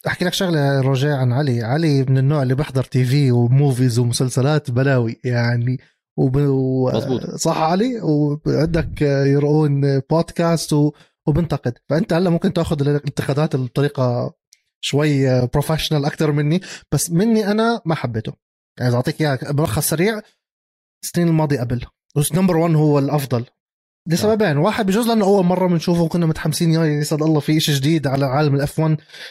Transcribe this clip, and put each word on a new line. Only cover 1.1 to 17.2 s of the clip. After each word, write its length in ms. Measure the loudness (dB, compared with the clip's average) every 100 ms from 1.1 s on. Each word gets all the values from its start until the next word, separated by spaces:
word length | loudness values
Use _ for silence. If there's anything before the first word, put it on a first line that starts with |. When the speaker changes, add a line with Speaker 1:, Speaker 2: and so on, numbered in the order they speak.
Speaker 1:
عن 180 | 0 0
علي. 300 | 0 0 -2
علي 400 | -2 0 2 2
من 160 | 2 2
النوع 240 | 2 2
اللي 120 | 0
بحضر 300 | -2 -2 -4
تي 200 | -2 0
في 280 | 2 2 4
وموفيز 640 | 4 4 4 2 2 2 2
ومسلسلات 720 | 0 0 -2 0 0 0 0
بلاوي، 500 | 0 2 2 0 -4
يعني، 560 | -4 -2 0 0 -2 -4 -8 _ _ -2
وب-، 180 | 0 2
و-، 540 | 0 0 0 0 0
Speaker 2:
مظبوط. 440 | -2 -2 -4 -6
Speaker 1:
صح 240 | -4 -4 -2
علي؟ 420 | 0 0 -2 -2
وعندك، 1000 | -2 0 0 -2 -2 0 0 -2 -4 -2
آه، 220 | 0 2
يرقون 720 | 2 2 2 2 2 0 0 -2
بودكاست 760 | 0 -2 -2 -2 0 0 0
و-، 200 | 0 0 -2 _ _ -2
وبنتقد. 500 | 0 0 -2 -4 -8 -4
فأنت 240 | -2 0
هلأ 180 | 0 2
ممكن 220 | 0 0
تاخذ 360 | -2 -2 -2 0
الانتقادات 680 | 0 -2 -4 -2 -2 0 -2
بطريقة 760 | -4 -2 -2 0 -2 -2 -6 -10 _ _ _ _
شوي، 460 | -4 0 2 2 2
آه، 200 | 2 0
بروفيشنال 500 | 0 -2 -2 -2 -2
أكتر 280 | -2 -2 0
مني، 280 | 0 0 0 -2 -14 -6
بس 180 | -4 0
مني 360 | 0